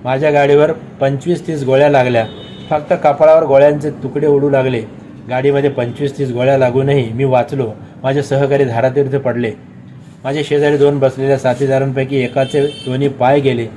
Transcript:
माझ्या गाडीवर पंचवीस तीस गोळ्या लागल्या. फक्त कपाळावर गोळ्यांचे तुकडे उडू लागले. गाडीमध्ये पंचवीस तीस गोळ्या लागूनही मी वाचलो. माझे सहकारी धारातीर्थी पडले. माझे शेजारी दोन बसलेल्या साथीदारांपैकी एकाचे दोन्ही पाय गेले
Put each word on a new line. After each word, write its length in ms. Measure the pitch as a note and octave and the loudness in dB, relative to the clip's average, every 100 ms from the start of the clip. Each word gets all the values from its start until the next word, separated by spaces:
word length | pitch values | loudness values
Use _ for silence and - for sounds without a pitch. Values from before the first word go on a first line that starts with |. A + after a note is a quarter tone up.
माझ्या 260 | B2 C3+ D3+ | -4 0 2
गाडीवर 420 | D3 C#3+ C#3+ D#3 | 2 4 4 4
पंचवीस 720 | D#3+ - - C3+ C#3 E3+ F3 - | 0 -10 -4 -2 -2 -4 -4 -4
तीस 180 | D3+ | -6
गोळ्या 260 | B2+ C3 D3 | 0 2 4
लागल्या. 360 | C#3 B2+ A#2+ A2 - - - - | 4 2 0 -2 -10 -18 -18 -6
फक्त 220 | D3+ D3 E3+ | -6 -2 0
कपाळावर 400 | D3+ C#3+ D#3 D#3+ | 0 4 4 4
गोळ्यांचे 460 | D3+ C3+ D3 D3 D3 | 4 4 4 2 -6
तुकडे 360 | - C3 C#3 D3+ | -8 -8 -2 0
उडू 240 | C#3+ C#3+ | 2 2
लागले. 320 | C3+ C3 A#2+ G#2+ - - - A2 | 0 0 -4 -8 -16 -20 -20 -6
गाडीमध्ये 420 | B2+ C#3 C#3 C#3+ | -2 0 2 0
पंचवीस 480 | B2+ A#2+ A#2+ C#3+ C3+ | -2 -6 -4 -6 -4
तीस 120 | C3+ | -6
गोळ्या 280 | A#2+ C3 C#3 | -2 0 2
लागूनही 540 | B2+ B2+ C3+ C#3+ A2+ | 2 0 0 0 -2
मी 120 | A#2 | -2
वाचलो. 480 | C3+ B2+ A#2+ C#3 A2+ - - - | 0 0 0 -4 -6 -8 -18 -8
माझे 200 | C3 C#3 | -4 -4
सहकारी 420 | C#3 C3+ C#3 C#3+ | -2 -2 0 2
धारातीर्थी 540 | C3 A#2 B2+ C3+ C3+ C3+ | 0 0 0 0 -2 -2
पडले. 340 | C3 A#2+ A#2 G2+ - - - - - - | -2 -2 -4 -6 -18 -20 -20 -20 -20 -12
माझे 200 | C3 D3 | -6 -6
शेजारी 320 | C#3+ D3 D3 D3 | -2 0 2 4
दोन 220 | C#3+ C#3+ | 2 4
बसलेल्या 400 | C3+ C3 C3+ C3+ | 0 0 -2 0
साथीदारांपैकी 800 | C3 B2 C#3 C3+ C#3 C3 C3+ C3+ | 0 0 0 0 0 -2 -2 -2
एकाचे 500 | A#2+ B2 C3 D3 C#3+ | -2 -2 -2 0 -2
दोन्ही 420 | C#3+ C3 B2+ C#3 | -4 -6 -2 -2
पाय 320 | C3+ B2 C#3+ | 0 2 2
गेले 260 | C3+ A#2+ A2 | 2 -2 -6